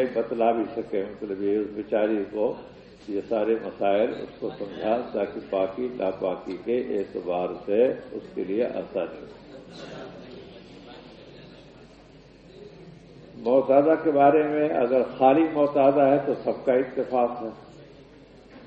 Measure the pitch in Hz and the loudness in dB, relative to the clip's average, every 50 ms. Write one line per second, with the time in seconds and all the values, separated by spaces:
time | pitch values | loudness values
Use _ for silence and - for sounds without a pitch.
0 | 127 123 - 113 113 - 123 117 113 117 113 117 104 95 - 110 104 - 110 98 | 4 4 0 -2 -2 -2 0 2 2 2 2 2 -2 -4 -4 -6 -6 -4 -4 -4
1 | 98 104 101 - 110 101 98 95 101 101 101 107 104 95 101 107 101 - 120 104 | -4 -6 -8 -10 -8 -8 -6 -2 0 0 0 0 -2 -4 -6 -8 -6 -2 0 2
2 | 107 107 110 104 98 98 107 107 107 131 - - - - - - - - - - | 2 2 0 -2 -2 -4 -4 -2 -2 -2 -2 -6 -12 -18 -20 -20 -20 -20 -20 -18
3 | - - 101 98 87 - 117 107 104 110 113 110 104 92 - - 110 101 98 101 | -12 -6 -6 -6 -4 -2 -2 0 2 2 0 0 -2 -6 -6 -2 0 2 4 4
4 | 113 135 - - - - - - 123 101 - - 104 98 90 82 85 107 117 123 | 2 2 0 -6 -10 -12 -10 -8 -8 -8 -6 -8 -10 -10 -8 -4 -2 0 0 0
5 | 123 - - 104 101 - - 110 101 - 98 95 95 95 - 123 123 123 - - | -2 -4 -4 -4 -4 -4 -4 -10 -8 -2 0 0 0 0 -2 -6 -6 -6 -4 -2
6 | 98 95 92 - 98 92 90 - - - 92 85 - 113 120 123 - - 104 101 | -2 -2 -2 -2 -4 -4 -4 -4 -6 -8 -10 -8 -4 -2 -2 -2 -2 -2 -4 -4
7 | 95 - - 95 87 87 87 90 90 87 87 - - 98 101 113 127 135 - - | -4 -4 -6 -8 -4 -4 -2 -2 -2 -4 -6 -8 -6 -2 2 4 4 2 2 -2
8 | - - - 104 - - - - 95 90 98 113 123 - - 95 85 - - 95 | -8 -12 -12 -12 -12 -10 -8 -8 -6 -4 -2 -2 -2 -2 -4 -6 -8 -6 -6 -6
9 | 82 78 78 76 71 71 - - - - - - - - - - - - - - | -6 -6 -8 -14 -16 -18 -18 -20 -20 -20 -20 -20 -18 -18 -18 -16 -16 -14 -14 -14
10 | - - - - - - - - - - - - - - - - - - - - | -14 -16 -16 -18 -18 -18 -18 -18 -18 -18 -20 -20 -20 -20 -20 -20 -20 -20 -20 -20
11 | - - - - - - - - - - - - - - - - - - - - | -20 -20 -20 -20 -20 -20 -20 -20 -20 -20 -20 -20 -20 -20 -20 -20 -20 -20 -20 -20
12 | - - - - - - - - - 170 - - 208 - - - - - - - | -20 -20 -20 -20 -20 -20 -20 -20 -20 -20 -20 -20 -20 -20 -20 -20 -20 -20 -20 -20
13 | - - - - - - - - 110 117 127 135 127 135 135 147 147 160 160 156 | -20 -20 -20 -20 -20 -20 -18 -6 0 4 4 4 4 6 6 6 6 6 4 4
14 | 160 160 143 139 139 143 156 151 151 151 151 151 151 156 165 151 120 120 131 127 | 2 0 4 6 6 8 6 6 2 2 0 0 0 0 2 0 0 2 4 2
15 | 117 - - - 131 131 139 165 165 156 156 147 143 139 - 143 135 139 143 147 | 2 0 0 4 6 6 6 6 4 2 2 2 2 2 4 4 4 6 6 6
16 | 139 135 139 143 139 147 120 - - 120 - - - 139 123 127 139 - - 135 | 6 6 6 4 2 -2 -4 -2 -2 -4 -4 -2 0 2 2 2 2 0 -2 -4
17 | 120 - 127 123 120 117 120 - 113 110 104 - - - - - - - - - | -4 0 0 0 0 0 -2 -6 -8 -10 -12 -14 -18 -20 -20 -20 -20 -20 -20 -20
18 | - - - - - - - - - - - - - | -20 -20 -20 -20 -20 -20 -20 -20 -20 -20 -20 -20 -20